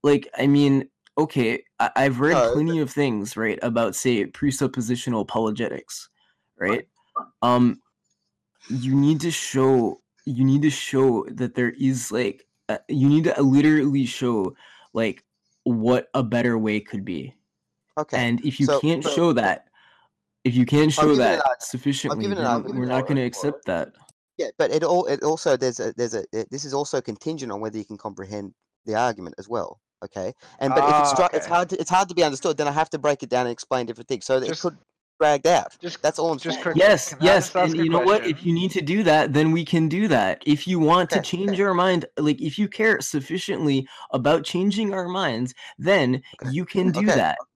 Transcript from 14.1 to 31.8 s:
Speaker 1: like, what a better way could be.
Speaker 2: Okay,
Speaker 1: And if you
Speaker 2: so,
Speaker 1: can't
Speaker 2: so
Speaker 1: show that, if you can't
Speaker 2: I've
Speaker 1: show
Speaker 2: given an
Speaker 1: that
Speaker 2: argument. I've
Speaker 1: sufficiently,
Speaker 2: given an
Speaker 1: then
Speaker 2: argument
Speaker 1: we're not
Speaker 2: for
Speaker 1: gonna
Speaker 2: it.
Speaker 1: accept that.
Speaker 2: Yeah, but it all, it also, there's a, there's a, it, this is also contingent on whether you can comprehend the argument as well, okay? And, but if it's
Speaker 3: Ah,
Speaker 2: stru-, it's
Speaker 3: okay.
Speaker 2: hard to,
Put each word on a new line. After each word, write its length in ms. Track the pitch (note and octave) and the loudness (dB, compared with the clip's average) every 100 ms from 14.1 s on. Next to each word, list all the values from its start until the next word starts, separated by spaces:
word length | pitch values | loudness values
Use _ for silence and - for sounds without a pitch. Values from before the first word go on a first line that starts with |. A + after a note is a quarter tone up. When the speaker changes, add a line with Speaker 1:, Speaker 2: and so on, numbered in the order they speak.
| - B2+ A2+ F#2+ - - - _ | -2 -2 -2 -2 -8 -20 -20 _
Speaker 1:
like, 300 | A2 A2+ F#2 _ _ _ _ | -4 -4 -4 _ _ _ _
what 460 | - A#2 A2+ B2 - | -4 0 2 0 0
a 80 | - | -4
better 380 | A#2 A#2+ A#2+ A2+ | -2 0 0 0
way 200 | A2 G#2+ | -2 -2
could 240 | G2 G#2 F#2+ | -4 -10 -8
be. 280 | E2+ C2+ _ _ _ _ _ _ - | -10 -10 _ _ _ _ _ _ -10
Speaker 2:
Okay, 200 | D3 C3+ | -6 -2
Speaker 1:
And 260 | A#2+ A#2+ D3+ | -2 -2 -2
if 140 | B2+ | 0
you 80 | C#3 | 0
Speaker 2:
so, 120 | C#3+ | 2
Speaker 1:
can't 240 | D3+ D#3+ | 0 -2
Speaker 2:
so 60 | - | -2
Speaker 1:
show 240 | - E3+ | 2 2
that, 320 | A#2+ G#2 - _ _ _ _ _ _ _ _ B2+ | 2 0 -2 _ _ _ _ _ _ _ _ -2
if 80 | A#2+ | 2
you 100 | B2 | 4
can't 220 | D3 D3+ | 4 4
Speaker 2:
I've 40 | |
Speaker 1:
show 80 | D3 D3+ | 4 4
Speaker 2:
given 60 | |
an 40 | C#3+ | 4
Speaker 1:
that 80 | A#2 F#2 | 4 2
Speaker 2:
argument. 100 | C#3 B2 | 0 -2
I've 40 | |
Speaker 1:
sufficiently, 580 | - B2+ C#3+ C#3 - - | -6 -4 -4 -2 -4 -4
Speaker 2:
given 140 | G3+ G3 | -4 -2
an 60 | C#3 | -2
Speaker 1:
then 80 | |
Speaker 2:
argument 260 | A#2+ - B2+ | -2 -4 -6
Speaker 1:
we're 60 | B2 | -2
not 160 | B2+ | -2
Speaker 2:
for 60 | C3 | -2
Speaker 1:
gonna 120 | C#3 | -2
Speaker 2:
it. 60 | B2 | -2
Speaker 1:
accept 380 | - C#3+ D3 - | -4 -6 -6 -6
that. 280 | E2+ - _ _ _ _ - | -6 -6 _ _ _ _ -8
Speaker 2:
Yeah, 100 | C#3+ - | -8 -2
but 140 | D3+ | 0
it 120 | D#3 | 0
all, 220 | E3 F3 F3+ | 2 0 0
it 160 | C#3 | -2
also, 340 | D3 D#3+ E3 C3 | -2 -2 0 0
there's 220 | C3 B2 | 0 -4
a, 140 | A2+ - | -8 -4
there's 160 | A#2+ | -4
a, 100 | A2 F#2+ | -4 -6
it, 180 | G#2+ G2+ | -8 -8
this 120 | C3+ | -10
is 100 | C#3+ | -6
also 280 | C#3 C#3+ C#3+ | -6 -4 -6
contingent 500 | B2 G#2 D#3 D#3+ B2+ | -6 -10 -8 -8 -8
on 80 | G2+ | -8
whether 180 | A2 G#2+ | -8 -10
you 60 | G2+ | -12
can 120 | G#2 | -12
comprehend 560 | G#2+ G2 F#2+ G#2 G2+ _ _ _ - | -14 -12 -12 -12 -12 _ _ _ -6
the 100 | G#2+ | -2
argument 400 | B2 G2+ F2 - | -2 -2 -12 -16
as 100 | G2+ | -10
well, 320 | A2+ E2+ - _ _ G2+ | -8 -8 -14 _ _ -16
okay? 260 | G2+ F#2 - - - | -10 -10 -10 -20 -6
And, 140 | C#3 | -2
but 100 | C#3 | 0
if 60 | C#3+ D3+ | 2 4
it's 100 | C#3+ | 2
Speaker 3:
Ah, 40 | C#3 | 2
Speaker 2:
stru-, 140 | F3+ D3+ | 0 -2
it's 100 | C3+ | -2
Speaker 3:
okay. 60 | F3 | -2
Speaker 2:
hard 140 | F3+ | -2
to, 120 | F#3 | -6